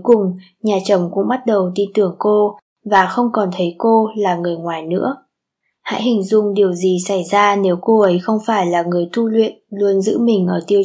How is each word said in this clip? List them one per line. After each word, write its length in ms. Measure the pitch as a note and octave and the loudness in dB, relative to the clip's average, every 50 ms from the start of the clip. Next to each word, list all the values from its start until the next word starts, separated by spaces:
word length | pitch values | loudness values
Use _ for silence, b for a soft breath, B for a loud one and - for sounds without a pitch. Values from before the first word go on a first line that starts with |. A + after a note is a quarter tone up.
| F3+ | 2
cùng, 340 | - A#3+ G#3+ G3 F#3 F3+ F#3 B B B _ - | 4 4 4 4 0 -4 -6 B B B _ -2
nhà 140 | G#3+ G3+ F#3+ F#3 | -2 -2 0 0
chồng 240 | - G3+ F3+ F3 E3+ F3 | 0 0 0 0 -2 -2
cũng 140 | F#3+ G3+ G#3 | -2 -2 -2
bắt 180 | B3 C4 - | -2 -2 -2
đầu 260 | A#3 A3 G3+ F#3 F3+ F#3 | 0 0 0 0 0 -2
tin 140 | G3 G3+ G3 G3 | -2 -4 0 0
tưởng 220 | A3 G3+ F3+ F3+ - | 0 0 0 -2 -2
cô 380 | - G#3+ G#3 G#3 G#3 G#3 G#3 - _ _ _ _ _ | 0 0 2 2 2 0 -2 -6 _ _ _ _ _
và 200 | G#3 G#3 F#3+ F#3 | 0 2 2 2
không 240 | F3+ F#3 A#3+ B3 A#3+ A#3 | 2 0 -2 -2 0 0
còn 160 | A3+ G3+ F#3 F3 - | -2 -2 -2 -2 -4
thấy 180 | F3+ E3+ E3+ - | -4 -4 -4 -2
cô 320 | - A3+ A3+ A3 A3 G#3+ - | 0 2 2 2 2 0 -2
là 200 | A3 G3+ F#3+ F3 | -4 -2 -2 -2
người 200 | E3+ F3 F3 E3+ | -2 -2 -4 -6
ngoài 260 | E3 E3 E3+ E3 D#3+ | -6 -6 -8 -8 -8
nữa. 340 | D#3+ D#3+ F3 G3 - B3+ C#4+ - _ _ _ _ _ _ _ _ _ _ _ _ | -6 -4 -4 -2 -2 -4 -6 -8 _ _ _ _ _ _ _ _ _ _ _ _
Hãy 200 | _ - G#3+ G#3+ | _ -8 -8 -4
hình 220 | A3 B3 A#3 G#3 F#3+ | -2 0 0 0 0
dung 300 | F#3+ A3 G#3+ G#3 G#3 G3 | 2 2 2 2 2 2
điều 200 | G#3 G3+ F#3 F3 | 2 2 2 0
gì 240 | F3 F#3 F#3 F#3 F3+ F3+ - | 0 0 0 0 0 0 -2
xảy 160 | G3+ F#3 F3 | -2 -4 -2
ra 320 | - - G3+ G#3 G3+ G3+ | 0 2 2 4 4 2
nếu 220 | G3+ G3 F#3 F3 F3+ | 2 2 0 0 0
cô 180 | - - A3+ A3 | 0 2 2 4
ấy 200 | G#3 F#3+ F3 F3+ | 4 4 2 0
không 180 | F3+ - A3 G#3+ G#3+ | 0 -2 -2 -2 -2
phải 200 | - A3 G3+ F3+ | -2 -2 0 0
là 160 | F3 F3 F3 | 0 0 0
người 280 | E3+ F3 F3 F3 E3+ F3 - | 0 0 -2 -2 -2 -2 -2
tu 140 | A#3 A#3 A3+ | -2 -2 0
luyện, 260 | A3 A3+ A3 G#3+ - - _ _ | 2 2 2 0 -2 -8 _ _
luôn 320 | G3+ G3 G3+ G3+ G3 G3 | -4 -2 0 2 2 2
giữ 180 | F#3+ G#3 A3 G#3+ | 0 0 0 0
mình 280 | A#3 A#3 A3+ G3 F3+ F3+ | 2 2 2 2 0 0
ở 160 | F3+ E3+ E3+ - | -2 -2 -2 0
tiêu 140 | G#3 G3 G3 | 0 0 2